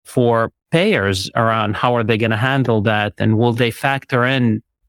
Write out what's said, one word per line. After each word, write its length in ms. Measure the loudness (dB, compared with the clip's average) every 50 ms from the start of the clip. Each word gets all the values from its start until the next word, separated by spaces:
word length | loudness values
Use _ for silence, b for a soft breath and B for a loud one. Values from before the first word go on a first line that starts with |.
| _
for 480 | -8 -2 0 2 2 2 2 0 -2 -4 _ _ -2
payers 600 | 0 0 2 2 2 0 0 0 -2 -2 -4 -6 -2
around 380 | 0 0 0 2 0 0 -2 -2
how 220 | -2 -2 0 0
are 80 | 0 0
they 140 | 0 0 0
gonna 180 | 0 0 -2
handle 460 | 0 0 0 0 0 0 0 0 0 2
that, 320 | 0 0 0 -2 -2 -4
and 220 | -2 0 0 2 2
will 160 | 2 0 0
they 160 | 0 -2 -2
factor 560 | -2 -2 -4 -2 -2 -2 -4 -2 -2 0 0
in 360 | 0 0 0 0 0 0 -2 -6 _ _ _ _